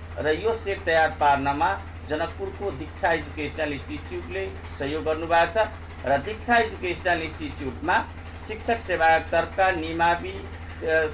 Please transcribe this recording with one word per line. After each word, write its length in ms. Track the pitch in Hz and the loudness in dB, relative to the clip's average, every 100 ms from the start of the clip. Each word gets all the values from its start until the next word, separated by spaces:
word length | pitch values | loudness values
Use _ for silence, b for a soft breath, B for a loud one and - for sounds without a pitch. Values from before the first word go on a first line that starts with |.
| - - | -10 -2
र 100 | 147 | 0
यो 260 | 156 214 | 2 2
सेट 300 | 226 196 190 | 0 -2 -2
तयार 260 | 175 160 156 - | 2 4 4 4
पार्नमा 600 | 147 139 139 143 175 196 - - - | 4 4 2 2 2 0 -6 -12 -4
जनकपुरको 600 | 156 165 - 196 - 202 | -2 -2 -4 -8 -4 -6
दीक्षा 420 | 139 151 - 180 | -6 -8 -2 2
एजुकेसनल 600 | 165 143 - 147 151 151 | 2 -2 -6 -6 -2 -2
इन्स्टिच्युटले 800 | 135 - 147 - 180 170 190 190 - - - | -4 -6 -10 -8 -8 -6 -6 -6 -8 -10 -6
सहयोग 260 | 139 156 | -4 -2
गर्नुभएको 480 | 156 156 165 170 170 | 0 -2 2 4 4
छ 160 | 220 214 - - - - | 2 0 -2 -12 -6 0
र 120 | 139 | 0
दीक्षा 380 | 185 214 - 240 | 0 -4 2 4
एजुकेसनल 680 | 214 190 185 165 180 170 | 4 0 -4 -2 0 0
इन्स्टिच्युटमा 840 | 160 - 147 - 135 117 156 214 233 - - - - | 0 -6 -8 -6 -6 -4 0 0 0 -8 -12 -12 -10
शिक्षक 320 | 214 - 233 | -6 -2 -2
सेवायोग 500 | - 165 160 165 160 | 0 4 6 6 4
तर्फका 400 | 170 160 - 190 | 0 2 4 4
निमावि, 600 | 175 160 165 170 175 185 | 2 0 2 4 4 -2
अ, 760 | - - - - - 165 160 156 | -8 -10 -10 -12 -6 2 4 2